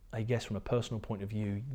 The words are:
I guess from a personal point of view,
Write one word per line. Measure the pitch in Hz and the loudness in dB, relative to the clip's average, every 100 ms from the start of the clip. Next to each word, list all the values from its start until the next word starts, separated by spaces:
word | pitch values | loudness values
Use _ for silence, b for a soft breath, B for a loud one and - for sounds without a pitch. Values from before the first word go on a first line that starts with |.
| - | -8
I | 117 | -2
guess | 110 117 - | 2 2 2
from | 110 | -2
a | |
personal | - 120 117 110 | 2 2 2 -2
point | - 104 | -2 -2
of | 101 | -2
view, | 107 104 101 131 | 0 2 0 -2